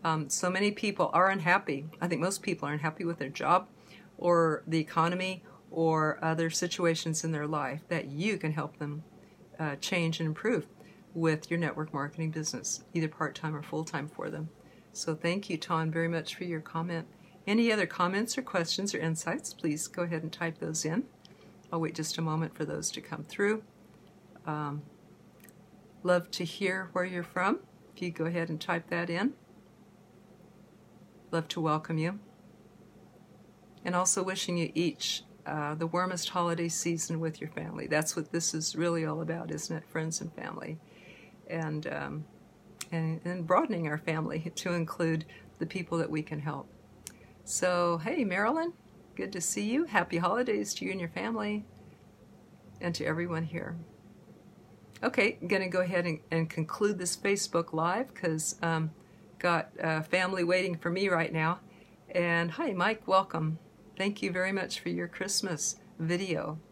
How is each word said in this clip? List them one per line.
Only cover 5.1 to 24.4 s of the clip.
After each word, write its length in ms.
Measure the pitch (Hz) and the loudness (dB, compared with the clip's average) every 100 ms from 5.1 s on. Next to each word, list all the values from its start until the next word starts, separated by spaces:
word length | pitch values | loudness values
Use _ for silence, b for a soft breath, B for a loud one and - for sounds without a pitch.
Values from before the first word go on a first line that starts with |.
| 180 185 185 B B - | 2 -2 -4 B B -10
or 480 | - 165 160 156 - | 2 4 4 4 2
other 300 | 160 160 165 | 0 2 2
situations 720 | 160 180 - 170 165 165 156 | 0 -2 2 2 2 0 -2
in 80 | 165 | -2
their 160 | 156 147 | -2 0
life 360 | 156 135 147 - | -2 -2 -4 -4
that 200 | 170 135 | -4 -4
you 300 | 143 202 190 | -2 0 0
can 140 | 156 | 0
help 280 | 156 147 - | -2 -4 -6
them, 260 | 147 147 160 - B B - - | -6 -6 -10 -20 B B -20 -6
uh, 160 | 156 139 | -4 -2
change 420 | - 180 165 160 | -2 2 2 2
and 80 | 160 | -2
improve 400 | 156 214 220 - - B B B | 0 2 2 0 -12 B B B
with 360 | 165 160 156 - | 0 2 2 0
your 100 | 170 | 0
network 340 | 160 - 156 | 0 -2 -4
marketing 380 | 143 143 147 160 | -2 -4 -2 -2
business, 500 | 156 151 123 - - - | -2 -4 -4 -6 -6 -4
either 140 | 170 160 | -2 -2
part-time 480 | 156 151 - 160 | 0 -4 -2 -4
or 80 | 151 | -4
full-time 460 | 151 156 165 147 147 | -4 -4 -2 -4 -6
for 200 | - 151 | -6 -6
them. 200 | 156 156 - B B B | -4 -8 -10 B B B
So 220 | - - | -6 -4
thank 340 | 156 175 185 202 | 0 0 0 -2
you, 80 | 160 | -4
Ton, 360 | - 160 160 | 0 2 2
very 160 | 160 165 | 2 2
much 260 | 165 156 | 0 -4
for 100 | - | -6
your 160 | 180 165 | -4 -4
comment. 460 | 156 165 170 165 165 B B B - | -4 -4 -2 -4 -6 B B B 2
Any 240 | 214 233 | 4 6
other 160 | 214 180 | 4 2
comments 500 | - 180 196 233 - | 2 2 2 0 -2
or 60 | |
questions 520 | 254 - 165 - 196 - | 0 0 0 0 0 0
or 20 | |
insights, 560 | 165 160 - 233 - | 0 0 -2 -4 -4
please 320 | - 165 151 - | -4 -2 0 -4
go 160 | - | -4
ahead 220 | 175 165 | -2 -2
and 80 | 160 | -4
type 260 | - 165 160 | -4 -4 -4
those 260 | 165 160 | -4 -2
in. 200 | 156 175 - - - B B B - | 0 0 -2 -8 -20 B B B -6
I'll 80 | 170 | -2
wait 140 | 160 | -2
just 240 | - 156 - | -2 -4 0
a 40 | |
moment 340 | 165 156 165 - | 0 0 0 -2
for 80 | |
those 260 | 151 147 - | -4 -2 -4
to 100 | - | -6
come 220 | - 147 | -10 -10
through. 400 | 151 - 202 220 214 - - - - - - - | -10 0 2 2 -4 -20 -20 -20 -20 -20 -20 -12